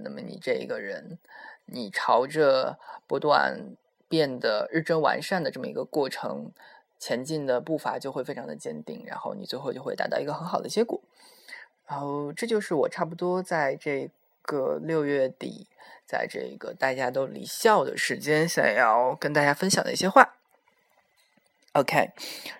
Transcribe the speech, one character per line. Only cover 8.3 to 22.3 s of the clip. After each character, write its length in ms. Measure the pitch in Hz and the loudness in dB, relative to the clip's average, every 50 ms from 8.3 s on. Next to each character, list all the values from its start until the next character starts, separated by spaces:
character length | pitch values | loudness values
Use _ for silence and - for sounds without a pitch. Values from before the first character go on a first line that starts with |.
| - | -6
常 120 | 123 - | -8 -8
的 80 | 76 76 | -10 -10
坚 280 | 76 - - 78 76 | -10 -10 -10 -10 -8
定， 200 | 78 - 78 - - | -10 -12 -12 -12 -12
然 120 | - - - | -12 -10 -8
后 160 | - - 50 | -8 -8 -8
你 120 | 50 - | -8 -8
最 120 | - - 131 | -8 -8 -6
后 140 | 139 139 | -6 -6
就 100 | - 127 | -6 -6
会 140 | 139 - - | -6 -4 -4
达 100 | - - | -2 -2
到 120 | - - - | -2 -2 -2
一 60 | 139 | -2
个 100 | 147 147 | -2 -4
很 120 | 147 165 | -6 -4
好 140 | 175 196 - | -4 -2 -2
的 80 | - - | -4 -2
结 160 | - 202 233 | 0 0 0
果。 160 | 233 - - - _ _ _ - - - - _ - - - - - _ _ _ | 0 -2 -6 -8 _ _ _ -20 -20 -20 -20 _ -20 -18 -18 -18 -20 _ _ _
然 120 | - 151 139 | -10 -8 -6
后 340 | 143 139 143 147 147 147 | -6 -4 -4 -4 -4 -6
这 140 | 147 - 240 | -6 -4 -2
就 140 | 233 233 214 | 0 0 0
是 120 | 196 - | 0 0
我 160 | 180 147 123 - | 2 2 2 2
差 160 | - - 175 | 0 -2 -4
不 120 | 160 170 | -4 -2
多 260 | 175 180 180 180 185 | -2 -2 0 0 -2
在 320 | 185 - 180 160 147 135 139 | -2 0 0 0 2 0 0
这 340 | 147 - 156 143 135 135 - - _ _ _ _ _ | -2 -2 -2 -2 -2 -4 -6 -10 _ _ _ _ _
个 360 | - - 151 143 131 143 147 151 | -8 -4 -2 0 0 0 0 -2
六 240 | 156 156 165 160 147 | -2 0 0 0 2
月 240 | 143 143 139 131 131 | 2 2 2 2 2
底， 380 | 131 - - - - - - - _ - - - - - _ | 0 -4 -10 -10 -10 -12 -16 -20 _ -20 -20 -20 -20 -20 _
在 180 | - - 123 - | -6 -4 -2 -2
这 300 | - - - 131 123 131 | -2 -4 -6 -8 -8 -8
个 160 | - - - | -10 -10 -12
大 220 | - - - 135 131 | -4 -2 0 0 0
家 160 | 131 131 123 | 0 -2 -2
都 160 | 127 135 135 | 0 0 -2
离 180 | 127 - 135 - | -2 -4 -10 -10
校 380 | - - - - 226 214 190 | -10 -2 2 6 6 6 6
的 140 | 139 - - | 4 2 0
时 200 | - - - 131 | -2 -2 -2 -2
间， 320 | 101 - 143 151 151 160 170 | -2 0 2 4 4 4 4
想 240 | - - - - | 4 4 4 4
要 440 | 104 117 127 113 110 117 123 127 143 | 6 6 6 8 8 6 6 4 2
跟 160 | 165 - 147 | 0 -2 2
大 100 | 147 151 | 4 4
家 100 | 147 143 | 6 6
分 160 | 143 - - 190 | 4 2 2 2
享 140 | 196 180 | 2 2
的 100 | - - | 2 2
一 40 | 127 | 0
些 120 | - - 185 | 0 0 2
话。 260 | - - - - - _ _ _ _ _ _ _ _ _ _ _ _ _ _ _ _ _ _ _ _ _ _ _ _ _ _ _ | 2 2 0 0 -2 _ _ _ _ _ _ _ _ _ _ _ _ _ _ _ _ _ _ _ _ _ _ _ _ _ _ _
OK， 400 | - 147 135 - - 147 104 - - - - - | 2 2 4 4 4 2 2 2 -2 -10 -14 -14